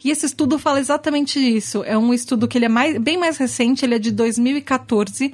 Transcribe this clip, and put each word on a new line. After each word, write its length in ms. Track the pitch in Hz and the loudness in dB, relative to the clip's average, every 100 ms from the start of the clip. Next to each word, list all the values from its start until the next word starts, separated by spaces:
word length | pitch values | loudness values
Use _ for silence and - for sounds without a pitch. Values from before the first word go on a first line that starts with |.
e 60 | 262 | -2
esse 160 | 294 285 | -2 -2
estudo 320 | - 285 285 | 0 0 0
fala 200 | - 277 | 0 0
exatamente 640 | 269 294 311 294 285 285 | 0 -2 0 0 0 0
isso. 420 | 254 220 - 208 | 0 0 -2 -6
É 120 | - 220 | -2 0
um 160 | 233 | 2
estudo 340 | 240 - 240 233 | 0 0 0 0
que 120 | 247 | 2
ele 80 | 233 | 2
é 20 | |
mais, 300 | 226 294 294 | 2 2 0
bem 180 | 233 349 | 0 0
mais 220 | 330 302 | 0 0
recente, 460 | 254 - 240 262 | -2 0 0 2
ele 100 | 262 | 0
é 40 | 233 | 0
de 120 | 220 | 0
dois 280 | 214 233 226 | 0 0 2
mil 180 | 240 285 | 0 0
e 40 | |
quatorze, 720 | 285 262 - 220 202 - 269 | -2 -4 0 0 0 -2 -4